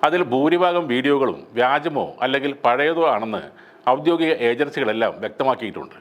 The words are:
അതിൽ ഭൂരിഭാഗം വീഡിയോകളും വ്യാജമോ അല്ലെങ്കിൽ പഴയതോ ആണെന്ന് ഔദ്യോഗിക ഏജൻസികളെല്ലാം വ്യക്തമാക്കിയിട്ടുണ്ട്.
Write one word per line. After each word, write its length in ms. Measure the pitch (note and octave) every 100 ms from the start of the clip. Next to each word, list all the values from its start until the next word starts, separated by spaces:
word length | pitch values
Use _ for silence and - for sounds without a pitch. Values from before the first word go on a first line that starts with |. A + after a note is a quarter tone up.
| D3
അതിൽ 160 | F3 D3+
ഭൂരിഭാഗം 520 | B2+ D3+ F3 F3+ F3 E3
വീഡിയോകളും 480 | B2 C3 C#3+ C3 F2+ - A2
വ്യാജമോ 480 | B2+ C#3+ D#3 C#3 F#2 -
അല്ലെങ്കിൽ 300 | B2+ C3+ C#3 C#3 A#2+
പഴയതോ 400 | B2 D3 E3 D#3+ A2
ആണെന്ന് 280 | A2 G2+ C#2+ - - - -
ഔദ്യോഗിക 400 | C3 D3+ E3+ D#3+ D#3 A#2
ഏജൻസികളെല്ലാം 640 | A#2+ C#3+ C#3+ B2+ A2 A2 -
വ്യക്തമാക്കിയിട്ടുണ്ട്. 720 | G#2 - C3 B2 A2 E2+ C#2+ -